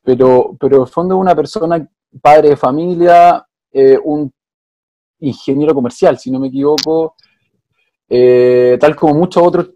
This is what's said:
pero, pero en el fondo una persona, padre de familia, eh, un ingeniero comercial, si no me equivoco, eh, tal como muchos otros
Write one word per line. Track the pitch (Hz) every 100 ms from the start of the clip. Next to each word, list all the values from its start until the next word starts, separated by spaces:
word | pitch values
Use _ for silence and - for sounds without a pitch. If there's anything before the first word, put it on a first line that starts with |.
pero, | - 127 127 127 - -
pero | 135 135
en |
el | 127
fondo | - 180 185
una | 185 156
persona, | 143 220 165 170 143 _ _ 135
padre | 147 151 151
de | 139
familia, | 135 143 175 170 175 175 175 165 _ _ _
eh, | 135 135 135
un | 151 151 139 _ _ _ _ _ _ _ _ _
ingeniero | 143 110 - 139 151 143
comercial, | 123 - 180 131
si | 127
no | 131
me | 135
equivoco, | 131 143 151 151 160 160 _ _ _ _ _ _ _ _ _ _
eh, | 123 127 123 123 123 123 123
tal | 147 151
como | 160 147
muchos | 180 - 175
otros | 175 -